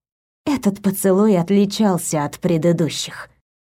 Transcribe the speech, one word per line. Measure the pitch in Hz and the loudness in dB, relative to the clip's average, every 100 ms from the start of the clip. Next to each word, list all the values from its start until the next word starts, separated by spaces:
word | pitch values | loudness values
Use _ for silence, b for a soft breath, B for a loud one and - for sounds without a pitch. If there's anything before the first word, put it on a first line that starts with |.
| _ _ _ _ - | _ _ _ _ -4
Этот | 262 202 196 | -2 -2 -2
поцелуй | 196 196 196 185 214 180 | -4 0 2 4 4 2
отличался | 165 202 202 202 214 175 - 156 | 2 2 2 2 0 0 -2 -4
от | 143 - | -4 -4
предыдущих. | 180 165 170 170 151 - - - - _ _ _ _ | -2 2 2 2 0 -4 -10 -12 -18 _ _ _ _